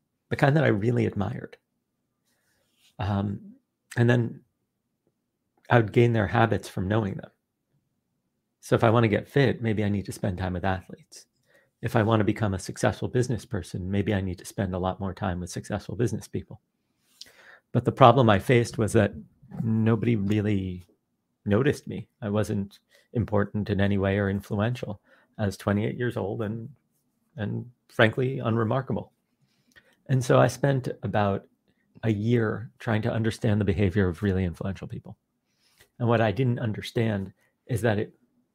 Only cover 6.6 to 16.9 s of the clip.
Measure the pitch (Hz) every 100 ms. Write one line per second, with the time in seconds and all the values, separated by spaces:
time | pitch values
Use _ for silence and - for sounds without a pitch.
6.6 | - - 95 110 101 82 - _ _ _
7.6 | _ _ _ _ _ _ _ _ _ _
8.6 | - 123 113 120 117 101 - 143 127 90
9.6 | 113 104 101 101 98 - 107 90 92 90
10.6 | 95 92 - - _ - _ _ _ _
11.6 | _ - 120 120 107 110 107 104 107 95
12.6 | - - 113 - 104 127 123 110 - 95
13.6 | - - 90 101 95 101 95 87 - -
14.6 | 92 92 92 92 95 - 101 90 87 -
15.6 | - 104 - 90 117 101 - - - -
16.6 | _ _ _